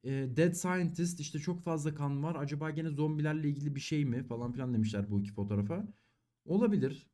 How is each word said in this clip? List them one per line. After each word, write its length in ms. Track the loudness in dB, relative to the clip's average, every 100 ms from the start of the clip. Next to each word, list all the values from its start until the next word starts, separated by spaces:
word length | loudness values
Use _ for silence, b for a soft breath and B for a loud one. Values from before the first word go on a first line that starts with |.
E, 60 | -2
Dead 420 | -2 0 4 4
Scientist, 680 | 4 0 0 0 0 -2 -2
işte 180 | -6 -4
çok 240 | -4 -4
fazla 320 | -2 -2 -2
kan 280 | -2 -2 0
var. 120 | -2
Acaba 360 | -2 -4 -2 -4
gene 200 | -2 -4
zombilerle 580 | 0 0 2 0 2 0
ilgili 260 | 0 -2
bir 60 | -4
şey 240 | -2 0
mi 180 | 2 0
falan 300 | -4 -4 -4
filan 220 | -4 0
demişler 360 | 2 2 2 0
bu 100 | 0
iki 120 | 0
fotoğrafa. 560 | -2 0 2 0 -2 -4 B B B B _
Olabilir. 680 | 0 4 6 4 2 -2 -14